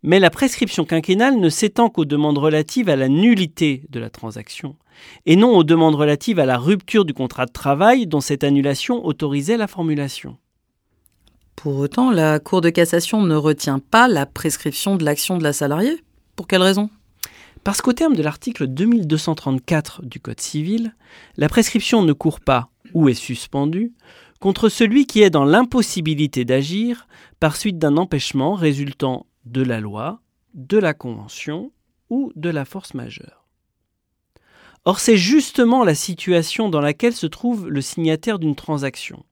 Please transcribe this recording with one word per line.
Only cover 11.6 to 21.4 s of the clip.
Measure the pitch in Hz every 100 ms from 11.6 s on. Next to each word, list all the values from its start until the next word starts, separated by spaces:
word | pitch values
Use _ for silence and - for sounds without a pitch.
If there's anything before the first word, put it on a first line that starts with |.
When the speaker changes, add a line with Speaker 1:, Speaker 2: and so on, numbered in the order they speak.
| 151 139
Speaker 2:
autant, | 143 - 254
la | 202 156 151
Cour | - 185
de | 170
cassation | 165 170 170 170 220
ne | 190
retient | 151 151 151 - 135
pas | - 220 247
la | 175 139
prescription | - 160 - 156 139 -
de | 196
l'action | 151 147 - 185
de |
la | 156
salariée. | 143 143 151 233 320 _ _ _ -
Pour | 190
quelle | 185
raison ? | 185 196 208 _ _ _ - - - -
Speaker 1:
Parce | - 196
qu'au | -
terme | 247 330
de | 226
l'article | 151 151 - 233 131
deux | 131
mille | 208 233 165
deux | 156
cent | -
trente-quatre | 156 - 131 - 160 151 -
du | 131 -
Code | - 113
civil, | - 151 156 226 226 - _ - -
la | -